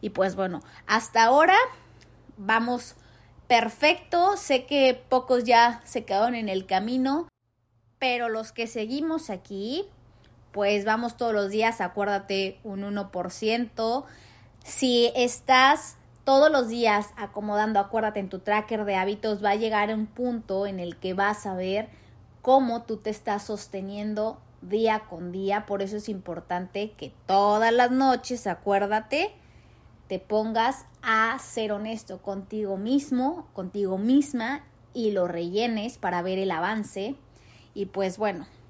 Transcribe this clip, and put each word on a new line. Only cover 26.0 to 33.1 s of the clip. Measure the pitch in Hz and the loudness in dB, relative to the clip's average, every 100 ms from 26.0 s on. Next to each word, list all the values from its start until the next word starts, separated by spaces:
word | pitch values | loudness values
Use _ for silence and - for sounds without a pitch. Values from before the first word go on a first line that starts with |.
| 208 | -8
importante | 196 185 165 - 180 185 196 214 | -10 -8 -12 -6 -6 -6 -6 -8
que | 208 143 - - | -8 -16 -16 2
todas | 196 202 208 226 | 4 4 4 4
las | 233 247 | 4 4
noches, | 254 269 247 - 247 208 | 4 2 2 -2 -6 -6
acuérdate, | 170 - 196 202 214 220 285 403 - - - - - - - - | -6 0 0 2 -2 -2 -2 -2 -6 -20 -20 -20 -20 -20 -20 -10
te | 185 | -10
pongas | - 214 220 226 226 269 - - | -2 -2 0 0 0 -2 -10 -10
a | 240 220 226 254 | 0 2 2 -2
ser | - - 214 | -6 -6 -4
honesto | 208 214 226 - 190 | -4 -6 -10 -10 -12
contigo | - 196 196 214 202 190 | -8 -8 -8 -6 -4 -4
mismo, | 208 277 277 | 0 0 0